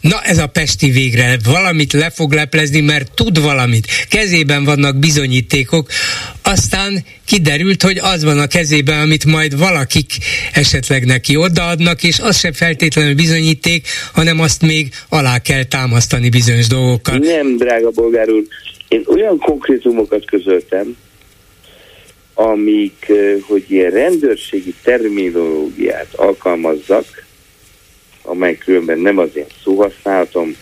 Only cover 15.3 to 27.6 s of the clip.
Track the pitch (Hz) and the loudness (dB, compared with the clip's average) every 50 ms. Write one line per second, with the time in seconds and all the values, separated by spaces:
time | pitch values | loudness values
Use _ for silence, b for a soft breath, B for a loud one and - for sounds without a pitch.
15.3 | 123 120 - - 139 135 131 127 - 135 131 123 117 120 113 - - 123 120 120 | 0 -2 -2 -2 -2 -2 -2 -4 -4 -4 -2 0 2 2 2 2 0 0 0 2
16.3 | 117 123 117 120 117 120 120 113 131 131 127 127 123 113 - - 127 131 147 165 | 2 2 2 2 2 2 2 2 2 2 2 2 0 0 -2 -2 0 2 2 2
17.3 | 170 156 143 135 123 120 123 123 117 113 113 117 113 - 117 117 117 113 110 110 | 2 2 0 0 0 0 2 2 2 2 2 0 2 2 0 2 2 2 2 2
18.3 | 110 110 107 B B B B B B B - _ - 170 - - - 175 214 214 | 2 0 0 B B B B B B B -4 _ -2 -2 2 0 2 2 2 2
19.3 | 185 147 - - 151 139 - - 135 117 - 123 117 113 107 - 104 104 - - | 0 0 0 -2 -2 -2 0 0 0 2 2 0 0 0 0 0 -2 -4 -2 -2
20.3 | - 98 87 95 92 87 - - 92 95 104 117 120 _ _ _ _ _ _ _ | -4 -2 0 0 0 0 0 -4 -6 -6 -6 -6 -10 _ _ _ _ _ _ _
21.3 | _ _ _ _ _ _ B B B B B B B B B B B _ _ _ | _ _ _ _ _ _ B B B B B B B B B B B _ _ _
22.3 | _ - 107 113 107 104 107 107 107 104 104 98 - _ - - 104 104 101 101 | _ 0 0 0 2 0 2 2 2 2 0 -2 -6 _ 0 2 2 2 4 2
23.3 | 101 101 98 - 104 98 92 - 98 95 90 87 90 107 139 180 185 160 147 131 | 0 -2 -2 -2 -2 -2 0 0 0 2 2 2 2 2 2 2 0 2 0 0
24.3 | 107 - - - - 98 90 90 - - - 123 123 120 113 107 101 101 92 90 | -2 -2 -6 -8 -8 -8 -8 -8 -14 -4 -2 0 0 0 0 -2 -2 -2 -4 -2
25.3 | 85 87 82 80 78 78 76 76 - 80 82 82 - 82 - - - - - 101 | -2 -2 -2 -2 -2 -4 -4 -6 -4 -4 -4 -4 -2 -4 -8 -12 -4 0 0 0
26.3 | 95 - - 87 87 82 82 80 76 76 73 - 98 110 - - - - - _ | 0 0 -2 -2 -2 0 -2 -2 -2 -4 -2 0 0 0 0 -4 -18 -20 -20 _
27.3 | _ _ _ _ _ _ | _ _ _ _ _ _